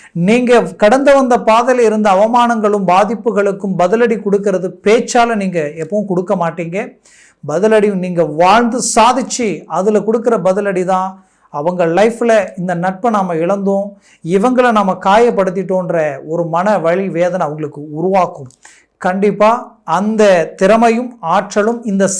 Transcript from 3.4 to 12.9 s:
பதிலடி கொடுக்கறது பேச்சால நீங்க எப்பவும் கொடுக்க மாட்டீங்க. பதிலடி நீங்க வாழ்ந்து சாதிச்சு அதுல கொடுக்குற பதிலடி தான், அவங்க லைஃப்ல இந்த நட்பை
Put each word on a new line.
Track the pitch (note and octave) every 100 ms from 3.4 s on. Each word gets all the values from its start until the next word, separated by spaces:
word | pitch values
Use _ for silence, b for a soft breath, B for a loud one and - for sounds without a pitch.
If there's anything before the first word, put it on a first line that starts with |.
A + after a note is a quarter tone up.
| G3+ G3 G3+ E3
பதிலடி | F3+ A3+ A#3 A3
கொடுக்கறது | G3+ G3 G3+ F#3 F3+ -
பேச்சால | G#3 A#3 A3+ B3 A#3
நீங்க | A3 F#3+ E3+ D3 D#3+
எப்பவும் | D#3 G#3 G#3
கொடுக்க | F#3 F#3+ F#3
மாட்டீங்க. | E3+ E3 E3 F#3 - - b b b b C#3+
பதிலடி | D#3 G#3+ G#3+ G#3
நீங்க | F#3+ F3+ E3+
வாழ்ந்து | D#3 D3+ F3+ A3 A#3+ A#3+ -
சாதிச்சு | A#3+ A3+ B3+ A#3 - A3+ D#3 -
அதுல | D#3+ G3 G#3
கொடுக்குற | F#3+ A3+ A#3 A3+
பதிலடி | F3+ F#3+ G3+ F#3
தான், | F3+ F#3 F#3+ F#3+ b b b
அவங்க | D3 D#3 F3+ E3+
லைஃப்ல | E3+ A3+ A3+ A#3+ A3+ F#3 -
இந்த | F#3
நட்பை | E3+ F#3